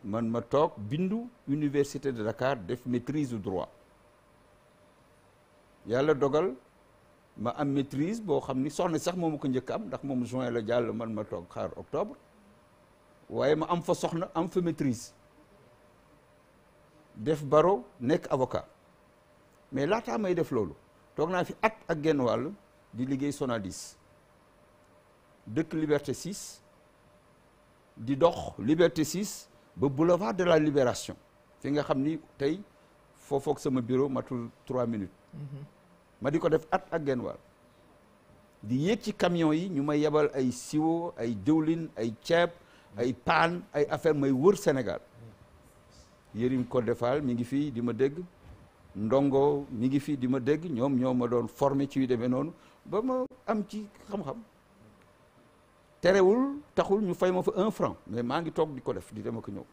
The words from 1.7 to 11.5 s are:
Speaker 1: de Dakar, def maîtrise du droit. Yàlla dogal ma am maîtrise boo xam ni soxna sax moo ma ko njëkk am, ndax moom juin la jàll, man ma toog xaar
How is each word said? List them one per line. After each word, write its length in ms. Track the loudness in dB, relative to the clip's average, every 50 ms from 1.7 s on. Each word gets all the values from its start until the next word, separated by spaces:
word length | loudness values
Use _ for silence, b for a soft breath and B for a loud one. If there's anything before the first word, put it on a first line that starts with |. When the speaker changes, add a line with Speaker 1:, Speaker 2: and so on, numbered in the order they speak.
| 2 0 0 0 -2 -6 -4 -4
Speaker 1:
de 100 | -4 -2
Dakar, 340 | -4 -4 -2 -2 -2 -2 -2
def 280 | -2 -4 -8 -8 -8 -4
maîtrise 460 | -2 -2 -2 -2 -2 -2 -2 -2 -2
du 80 | -4 -6
droit. 300 | -4 -4 -4 -4 -4 -6 -12 -20 -20 _ _ _ _ _ _ _ _ _ _ _ _ _ _ _ _ _ _ _ _ _ _ _ _ _ _ _ _ -20 _ _ _ _ _ _ _ _ _ _ -6
Yàlla 280 | -2 0 2 4 4 4
dogal 400 | 4 2 2 4 2 2 2 -2 -6 _ _ _ _ _ _ _ _ _ _ _ _ _ _ _
ma 140 | -4 -4 -4
am 200 | -2 0 -2 0
maîtrise 480 | 0 0 0 -2 -2 -2 -2 -2 -2 -4
boo 180 | -2 0 0 0
xam 200 | 0 -2 -2 -2
ni 100 | -2 -2
soxna 280 | 0 0 0 0 0 0
sax 180 | -2 -2 -2
moo 140 | 0 -2 -2
ma 80 | -2 -2
ko 100 | -2 -2
njëkk 220 | -2 -2 -2 -4
am, 160 | -6 -6 -6
ndax 160 | -8 -10 -8 -6
moom 200 | -4 -2 -2 -4
juin 260 | -2 -4 -4 -4 -2
la 100 | -2 -4 -2
jàll, 260 | 0 0 0 0 0
man 200 | -4 -4 -6 -6 -6
ma 100 | -6 -6
toog 220 | -6 -8 -10 -10
xaar 220 | -10